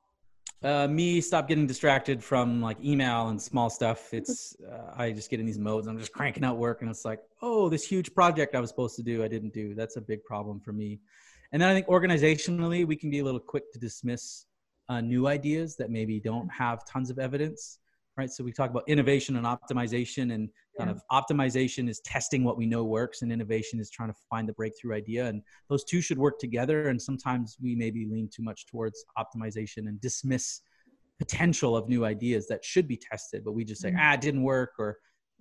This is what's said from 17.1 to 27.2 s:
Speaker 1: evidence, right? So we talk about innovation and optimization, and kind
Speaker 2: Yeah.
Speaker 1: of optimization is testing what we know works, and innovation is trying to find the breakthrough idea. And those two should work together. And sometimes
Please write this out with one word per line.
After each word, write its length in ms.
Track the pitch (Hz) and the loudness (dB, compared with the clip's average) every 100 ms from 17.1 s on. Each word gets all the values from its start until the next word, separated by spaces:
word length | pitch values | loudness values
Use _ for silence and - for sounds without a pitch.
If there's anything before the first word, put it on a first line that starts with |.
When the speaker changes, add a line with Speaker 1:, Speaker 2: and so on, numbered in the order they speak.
| 127 | -4
Speaker 1:
evidence, 600 | 131 143 156 151 - - _ _ _ - | -2 -2 -2 -6 -14 -18 _ _ _ -8
right? 120 | 131 | -8
So 140 | - | -6
we 80 | 123 | -6
talk 180 | 113 131 | -2 -2
about 140 | 123 - | 0 2
innovation 500 | 151 127 139 - 127 | 4 6 4 2 0
and 80 | 117 | 0
optimization, 880 | 123 - 127 120 117 120 - 123 | -2 -2 -2 0 0 -2 -2 -2
and 160 | 110 107 - _ - | -2 -4 -8 _ -4
kind 120 | 117 | -4
Speaker 2:
Yeah. 60 | 113 | -4
Speaker 1:
of 60 | - | 2
optimization 800 | 131 135 147 131 123 131 - 123 | 2 4 4 4 4 2 0 -4
is 100 | 107 | -4
testing 420 | - - - 135 | -4 -4 0 2
what 140 | 123 120 | 2 2
we 80 | 113 | 2
know 180 | 117 113 | 2 2
works, 360 | 110 120 - | 0 0 -4
and 100 | 117 | -4
innovation 480 | 117 107 110 107 117 | -2 0 -2 -2 -6
is 100 | 104 | -6
trying 200 | - 113 | -6 -8
to 100 | - - | -8 -6
find 180 | 113 110 | -4 -4
the 60 | |
breakthrough 400 | 107 110 104 120 107 | -4 -4 -6 -4 -4
idea. 300 | 104 117 123 | -2 -2 -2
And 140 | 107 - - - | -4 -8 -14 -2
those 140 | 143 | -2
two 180 | - 175 | 0 0
should 160 | 170 135 | 0 2
work 220 | 139 139 | 2 2
together. 500 | 123 117 127 151 151 | -2 0 2 2 2
And 120 | 123 | 0
sometimes 560 | - 135 | -2 -4